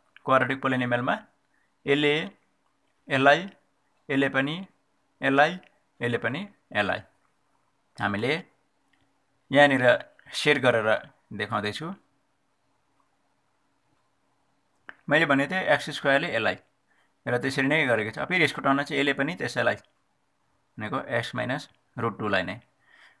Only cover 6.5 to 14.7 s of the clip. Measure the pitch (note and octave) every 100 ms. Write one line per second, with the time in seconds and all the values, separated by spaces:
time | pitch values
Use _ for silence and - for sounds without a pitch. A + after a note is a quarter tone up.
6.5 | - _ G#2 G2+ F#2 - _ _ _ _
7.5 | _ _ _ _ - G2+ G2+ A#2+ D#3 F#3
8.5 | _ _ _ _ _ _ _ _ _ _
9.5 | C#3 C#3+ C3+ B2+ A#2 - _ - - D3+
10.5 | D3 B2 A#2 G#2+ G#2 - _ _ G#2 G#2
11.5 | G#2+ G#2 G2+ D#3+ G3 _ _ _ _ _
12.5 | _ _ _ _ _ _ _ _ _ _
13.5 | _ _ _ _ _ _ _ _ _ _
14.5 | _ _